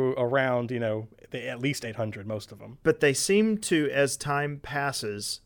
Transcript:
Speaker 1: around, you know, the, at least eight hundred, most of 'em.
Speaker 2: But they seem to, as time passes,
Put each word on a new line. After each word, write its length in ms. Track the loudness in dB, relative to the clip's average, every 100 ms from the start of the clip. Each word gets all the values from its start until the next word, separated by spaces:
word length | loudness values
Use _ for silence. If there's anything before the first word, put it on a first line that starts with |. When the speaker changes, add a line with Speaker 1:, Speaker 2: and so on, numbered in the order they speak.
| 2 2
Speaker 1:
around, 500 | 2 2 4 2 0
you 100 | -2
know, 280 | 0 -2 -6 -16 -12
the, 160 | -8 -8
at 120 | -4
least 240 | -2 -2
eight 120 | -6 -4
hundred, 320 | -4 -4 -6
most 240 | -6 -8
of 100 | -16
'em. 160 | -18 -2
Speaker 2:
But 160 | 2 4
they 140 | 4
seem 440 | 4 4 4 4 2
to, 300 | 2 2 2
as 280 | 2 2 0
time 420 | -2 -2 -2 -6
passes, 800 | -8 -4 -2 -4 -6 -6 -6 -8